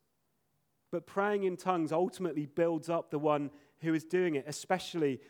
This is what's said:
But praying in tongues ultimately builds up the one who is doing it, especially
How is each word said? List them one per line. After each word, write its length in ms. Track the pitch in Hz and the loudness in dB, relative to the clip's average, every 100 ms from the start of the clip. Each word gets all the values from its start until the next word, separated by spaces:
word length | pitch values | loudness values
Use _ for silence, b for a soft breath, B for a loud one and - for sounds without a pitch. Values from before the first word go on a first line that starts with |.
| _ _ _ _ _ _ _ _ _ | _ _ _ _ _ _ _ _ _
But 120 | 170 | -10
praying 380 | - 196 208 202 | -4 0 2 2
in 140 | 190 175 | 0 0
tongues 340 | 185 175 156 | 0 0 0
ultimately 560 | 165 185 - 175 147 147 | 2 0 -2 -4 -4 -2
builds 420 | - 170 160 156 | 0 2 0 0
up 220 | 170 - | -2 -2
the 80 | 151 | 0
one 320 | 151 147 143 B B _ | 2 2 0 B B _
who 120 | 160 | 0
is 120 | 160 | 0
doing 320 | 156 180 180 143 | 0 0 2 0
it, 80 | 147 | -4
especially 760 | 147 - 180 - 170 143 127 | -8 -2 -2 -2 0 0 0